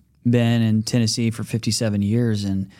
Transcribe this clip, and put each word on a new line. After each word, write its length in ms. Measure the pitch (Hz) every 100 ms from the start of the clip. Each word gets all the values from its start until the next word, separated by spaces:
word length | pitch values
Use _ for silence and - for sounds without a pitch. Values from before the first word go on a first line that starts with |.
| _ _ 120
been 320 | 120 117 117
in 220 | 110 110
Tennessee 460 | 107 127 110 - 117
for 140 | 113 110
fifty-seven 560 | 113 120 107 113 104
years, 420 | 101 113 120 104
and 260 | 101 95 95